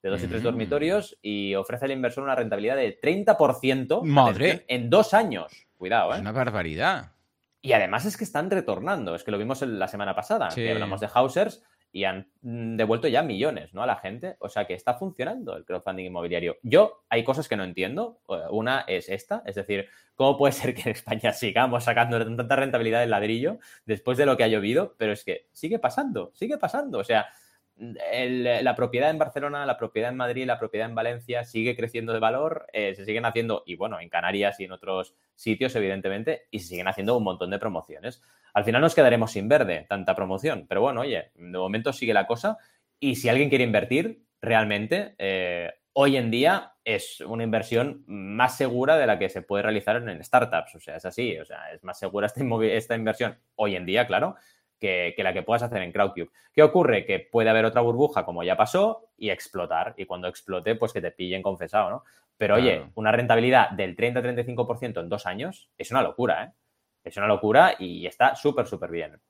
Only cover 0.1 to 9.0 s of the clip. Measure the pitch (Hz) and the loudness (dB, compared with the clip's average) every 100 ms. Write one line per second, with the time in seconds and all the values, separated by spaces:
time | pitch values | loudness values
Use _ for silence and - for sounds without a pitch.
0.1 | 95 87 110 117 113 104 147 156 208 - | -4 -4 -2 -2 -2 -2 0 0 0 -2
1.1 | - 104 101 98 98 95 120 135 135 123 | -12 -6 -4 -2 -2 -2 -4 -4 -2 -2
2.1 | 135 139 127 113 101 107 135 117 - 139 | -2 -2 -2 0 -2 0 0 -2 0 -2
3.1 | 185 208 202 143 127 131 135 131 185 160 | 2 2 6 6 4 0 0 0 0 4
4.1 | 143 123 110 160 - - 127 120 180 220 | 6 6 6 2 0 -2 -4 4 6 6
5.1 | 214 220 104 78 - _ _ 92 113 87 | 4 4 -4 -8 -16 _ _ 0 2 2
6.1 | 127 98 117 123 104 82 78 156 175 - | 0 -2 -2 -2 -2 -4 -2 -2 -2 -8
7.1 | _ _ _ _ _ 131 113 92 107 190 | _ _ _ _ _ 2 4 4 0 -4
8.1 | - 220 147 180 196 - 92 143 190 | -6 -6 -4 0 -2 0 -4 -2 -4